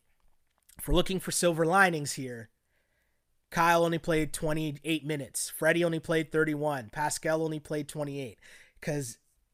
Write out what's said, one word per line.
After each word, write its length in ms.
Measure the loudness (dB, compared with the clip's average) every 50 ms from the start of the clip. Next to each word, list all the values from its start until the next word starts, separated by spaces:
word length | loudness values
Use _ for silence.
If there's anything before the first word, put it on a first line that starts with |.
| _ _ _ _ _ _ _ _ _ _ _ _ _ _ -18
if 120 | -8 -2 2
we're 60 | 2
looking 260 | 2 4 2 0 -4
for 100 | -4 -4
silver 340 | -2 2 2 2 2 2 2
linings 500 | 4 6 6 6 4 4 0 -4 -6 -6
here, 360 | -6 -8 -8 -10 -12 -14 -18 _ _ _ _ _ _ _ _ _ _ _ _ _ _ _ _ _ _ _ -4
Kyle 340 | 0 2 4 6 6 6 4
only 140 | 4 2 0
played 340 | 0 0 2 2 2 0
twenty-eight 720 | -4 -4 -2 -2 -2 -2 -2 -4 -6 -6 -4 -2 -2 -2 -2
minutes, 420 | -4 -6 -6 -6 -8 -8 -8 -8 -8
Freddie 340 | -4 0 2 4 4 4 4
only 160 | 2 0 -2
played 320 | -2 0 0 0 0 0
thirty-one, 580 | 2 2 2 2 0 -2 -2 -2 -2 -4 -6 -8
Pascal 540 | -6 -4 -4 -4 -4 -4 -2 0 0 0 0
only 160 | -2 -4 -6
played 280 | -6 -6 -6 -6 -6 -6
twenty-eight, 520 | -6 -6 -6 -6 -6 -8 -10 -10 -12 _ -20 -20 -20 -20 -20 _ _ _
'cause, 380 | -6 -4 -4 -4 -4 -6 -10 -16 _ _ _ _ _ _